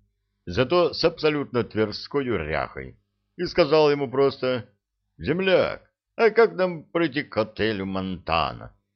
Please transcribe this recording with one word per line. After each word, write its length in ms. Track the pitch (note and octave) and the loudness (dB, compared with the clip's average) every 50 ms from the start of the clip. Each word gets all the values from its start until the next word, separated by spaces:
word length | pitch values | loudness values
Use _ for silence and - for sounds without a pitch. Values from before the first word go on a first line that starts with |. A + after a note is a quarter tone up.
| _ _ _ _ _ _ _ _ _ | _ _ _ _ _ _ _ _ _
зато 480 | - F2 G2+ C3 B2+ F3 F3+ F3 C#3 | -6 -2 -2 0 2 2 2 2 2
с 100 | - - | 0 0
абсолютно 640 | - D#3+ E3 - D3+ D3+ D3+ D3 C3+ G#2+ A#2+ A#2+ A2 | 0 -2 0 0 0 0 0 0 -2 -2 -2 -2 -2
тверской 640 | - - G#2 A2 G#2 G#2 - - - - C#3+ C3+ | -2 -2 -2 -2 -2 -2 -8 -12 -6 -4 -4 -2
ряхой, 720 | B2 A2 E2+ D#2 D2+ D#2 C#2+ B1+ - - C#2 C2+ B1+ - _ _ _ _ _ _ _ _ - | -2 -2 -4 -4 -4 -4 -4 -4 -4 -8 -12 -14 -14 -18 _ _ _ _ _ _ _ _ -8
и 80 | F3 | -8
сказал 440 | E3 - F#3 E3 C#3 D3 D#3 D3+ D3 | -2 0 2 2 4 4 4 4 4
ему 200 | D3 C#3+ C#3+ B2 | 2 2 -2 -2
просто: 580 | B2 C3+ C#3 C3+ C3 - B2+ B2+ B2+ A#2+ G#2+ - _ _ _ _ _ _ _ _ _ | 2 2 2 2 2 0 -2 -2 -2 -2 -6 -10 _ _ _ _ _ _ _ _ _
«Земляк, 760 | - E2 G#2+ E3 F#3 F#3+ F#3+ F3+ D3+ G#2+ C#2+ - - _ _ _ _ _ _ _ | -8 -4 -4 -2 0 2 2 4 4 2 0 -4 -8 _ _ _ _ _ _ _
а 140 | - A#3 A3 | 2 2 4
как 240 | A3 A3+ A3+ F#3 | 4 4 4 4
нам 320 | E3 F3 F#3 F#3 E3+ D3+ - | 2 0 -2 -2 -2 -6 -10
пройти 380 | _ - E3+ E3+ D3+ A#2+ D3 | _ -2 -2 -2 0 -2 -4
к 160 | C3+ - - G#2+ | -6 -2 -2 -2
отелю 480 | A2 - - - G2+ A2+ G#2+ F#2+ F#2+ | -2 -2 -2 -2 -2 -2 -2 -2 -4
Монтана? 920 | F#2+ F#2+ F#2+ F#2+ F#2+ F#2 E2 - - E2 D#2+ D2+ C2+ A#1+ A1+ A1+ A#1+ - _ _ _ _ | -4 -4 -4 -4 -6 -6 -8 -4 -2 0 0 0 -2 -4 -8 -14 -18 -20 _ _ _ _